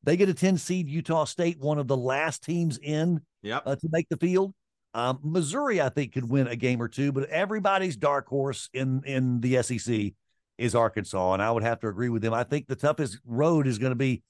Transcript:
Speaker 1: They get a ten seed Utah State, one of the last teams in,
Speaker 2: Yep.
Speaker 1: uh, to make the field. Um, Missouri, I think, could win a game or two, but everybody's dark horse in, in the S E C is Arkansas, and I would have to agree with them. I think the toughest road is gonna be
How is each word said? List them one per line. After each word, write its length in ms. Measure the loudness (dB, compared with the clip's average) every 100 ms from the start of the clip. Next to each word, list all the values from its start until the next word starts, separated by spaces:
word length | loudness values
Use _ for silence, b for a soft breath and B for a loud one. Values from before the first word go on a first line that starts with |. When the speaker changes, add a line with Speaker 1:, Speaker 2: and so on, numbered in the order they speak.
Speaker 1:
They 120 | 2 4
get 140 | 4
a 40 |
ten 240 | 4 2 2
seed 300 | 0 -2 -2
Utah 380 | -4 0 0 0
State, 340 | 0 -2 0
one 200 | -2 0
of 100 | 0
the 80 | 0
last 480 | 0 0 -2 -4 -4
teams 320 | -2 0 -2
in, 380 | -4 0 0 0 -4 _
Speaker 2:
Yep. 220 | -6 -6 -4
Speaker 1:
uh, 100 | -4
to 140 | -2
make 160 | -2 -2
the 80 | -2
field. 380 | 2 2 0 -4 _ _ _
Um, 260 | -2 -2 -2
Missouri, 560 | -2 -2 0 -2 0 2
I 100 | 2
think, 240 | 0 -4
could 140 | -4 0
win 200 | 2 2
a 80 | 0
game 260 | 0 0
or 60 | -2
two, 240 | -2 -2
but 180 | 0 -2
everybody's 680 | -2 0 0 2 2 0 0
dark 320 | 0 0 -2
horse 400 | -2 -2 -4 -8
in, 300 | -4 0 -2 -2
in 360 | 0 2 2
the 160 | 2 2
S 120 | 2
E 80 | -4
C 380 | -2 0 -2 -6 _ _ _ -4
is 160 | 0
Arkansas, 600 | 4 2 0 -4 0 2
and 80 | 2
I 100 | 2
would 100 | 2
have 180 | 0 -2
to 60 | -4
agree 220 | -2 -2
with 140 | 0
them. 100 | 0
I 100 | -2
think 240 | -2 -4 -4
the 80 | -2
toughest 440 | 0 0 -4 -6
road 440 | -6 0 2 4 2
is 100 | 0
gonna 160 | -2 0
be 280 | 0 -2